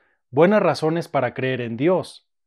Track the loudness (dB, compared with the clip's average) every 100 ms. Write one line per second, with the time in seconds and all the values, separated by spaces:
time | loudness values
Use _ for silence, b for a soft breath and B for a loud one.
0 | _ _ _ 2 4 4 2 0 -2 -4
1 | -2 -2 -2 -4 -4 -4 -6 -2 0 0
2 | -4 -16 _ _